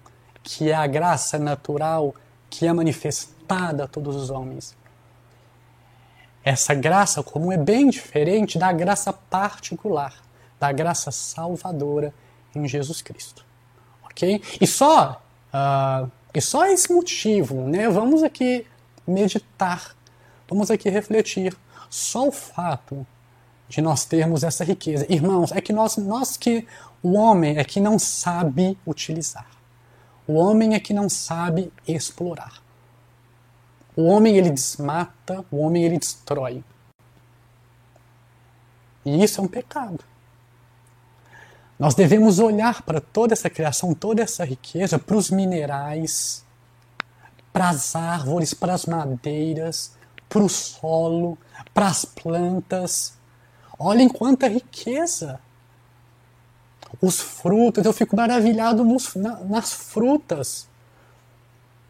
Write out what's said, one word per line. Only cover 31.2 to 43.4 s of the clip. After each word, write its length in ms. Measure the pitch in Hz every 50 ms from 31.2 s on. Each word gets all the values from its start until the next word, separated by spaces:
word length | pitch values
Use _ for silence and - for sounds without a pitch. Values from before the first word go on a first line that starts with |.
| - - 165 165 170 175 160 175 185 170 - - -
explorar. 760 | - 160 151 - - - - 170 180 165 - - - - - _ _ _ _ _ _ _ _ _ _ _ _ _ _ _ _ _ _ _ _ _ _ _ _ _ _ _
O 80 | - 165
homem, 320 | 170 196 214 220 226 208
ele 140 | 196 185 170
desmata, 960 | 143 131 - - - - 143 143 151 170 175 175 - _ _ - 185 190 185 -
o 80 | 147
homem, 260 | 143 151 160 170 175 170
ele 140 | 170 175
destrói. 640 | 151 - - - - _ - 139 139 131 127 123 131 - - _ _ _ _ _ _ _ _ _ _ _ _ _ _ _ _ _ _ _ _ _ _ _ _ _ _ _ _ _ _ _ _ _ _ _ _ _ _ _ _ _ _ _ _ _ _ -
E 180 | 139 143 165 208
isso 160 | 202 - -
é 40 | 196
um 40 |
pecado. 560 | 185 - 165 - - - 294 254 214 170 - - _ _ _ _ _ _ _ _ _ _ _ _ _ _ _ _ _ _ _ _ _ _ _ _ _ - - - - - _ _ _ _ -
Nós 160 | 135 151 -
devemos 440 | - 190 143 196 214 214 220 185 175
olhar 420 | 233 220 208 208 - 240 - -
para 180 | - - 131 151
toda 340 | - - - 214 226 233 226
essa 160 | 214